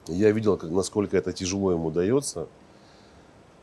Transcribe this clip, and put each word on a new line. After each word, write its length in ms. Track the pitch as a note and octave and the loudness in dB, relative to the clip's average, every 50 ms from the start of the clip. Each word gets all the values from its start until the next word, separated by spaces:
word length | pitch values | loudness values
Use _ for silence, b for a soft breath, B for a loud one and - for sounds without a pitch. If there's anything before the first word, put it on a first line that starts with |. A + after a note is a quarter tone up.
| - - | -10 -6
Я 240 | E2 F#2 G#2+ G#2+ G#2+ | 0 2 4 4 4
видел, 240 | A2 A2 G#2+ F#2 | 4 2 2 0
как, 140 | E2+ - E2 | 0 0 -2
насколько 460 | D#2+ F#2+ F#2 - - G#2+ G2+ F2+ - | -2 0 0 0 0 -2 0 0 0
это 160 | - - F#2 F2 | 0 0 0 -4
тяжело 380 | - F#2+ F2+ F#2+ G2 G2 F#2+ F2 | -6 -4 -4 -2 0 0 0 0
ему 180 | E2 E2 D#2+ | 0 -2 -2
дается, 560 | D2+ E2+ F2+ G2 B2+ D3 C#3 - - E2+ D#2 - - - B B B B B B B B B B B B B B B B - - - - | -2 0 0 2 0 0 -2 -4 -8 -8 -10 -12 -14 -20 B B B B B B B B B B B B B B B B -20 -20 -20 -20